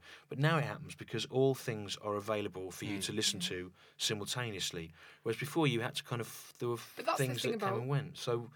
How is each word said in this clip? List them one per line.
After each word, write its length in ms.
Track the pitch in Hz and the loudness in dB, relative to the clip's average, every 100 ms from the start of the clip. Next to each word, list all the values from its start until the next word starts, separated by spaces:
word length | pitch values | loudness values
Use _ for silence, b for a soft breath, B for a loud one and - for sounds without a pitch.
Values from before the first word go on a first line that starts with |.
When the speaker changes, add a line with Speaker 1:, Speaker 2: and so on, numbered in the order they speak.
| B B - | B B -8
Speaker 1:
but 100 | 120 | 2
now 160 | 151 165 | 4 4
it 60 | |
happens 320 | 113 104 - - | 2 -4 -8 -12
because 300 | - 113 - | -6 -4 0
all 280 | 127 135 | 6 6
things 420 | 131 - 107 101 - | 4 0 -2 -4 -4
are 140 | 104 104 | -2 0
available 560 | 101 107 101 92 92 | 0 0 -2 -4 -6
for 140 | 87 104 | -4 -4
you 120 | 101 | -2
Speaker 2:
Mm. 60 | |
Speaker 1:
to 80 | 92 | -2
listen 260 | 104 107 98 | 2 2 2
Speaker 3:
Mm. 100 | 87 | -2
Speaker 1:
to 240 | 92 90 b b - | -2 -6 b b -2
simultaneously. 960 | - 107 98 123 117 98 - 87 82 B B B | 0 0 -2 -2 -2 -2 -2 -4 -8 B B B
Whereas 160 | 117 110 | -2 -2
before 280 | 143 165 147 | 0 4 4
you 140 | 113 | 4
had 140 | 120 - | 2 -2
to 60 | |
kind 160 | - 120 | -4 -4
of, 340 | 110 - - - | -4 -10 -14 -4
there 100 | 120 | -2
were 80 | 117 - - | -2 -6 -4
Speaker 2:
But 100 | 294 | 0
that's 120 | - | 2
the 80 | 131 | 2
Speaker 1:
things 160 | 120 | 2
Speaker 2:
thing 100 | - | 0
Speaker 1:
that 60 | 226 | 2
came 80 | 196 | 0
Speaker 2:
about 120 | 196 | 0
Speaker 1:
and 80 | 127 | 2
went. 300 | 139 - - | 0 0 -4
So 320 | - 120 117 | 0 0 -2